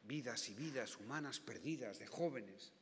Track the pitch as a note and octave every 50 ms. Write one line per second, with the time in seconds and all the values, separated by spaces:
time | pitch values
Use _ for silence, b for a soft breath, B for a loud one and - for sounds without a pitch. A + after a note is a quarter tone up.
0 | - G#2 C#3+ D3+ C3 A#2+ A2+ A2+ - - G2+ G#2 D3+ D#3+ C#3 C3 A2+ G2+ - -
1 | G2+ A2 C#3 D#3 D3 C#3 A#2 - - - A2+ - E2 C#3+ D#3+ C3+ B2+ G#2+ G2 -
2 | G2+ - - - E3+ E3+ C3+ B2+ G#2+ G2 F#2+ G2+ - - - -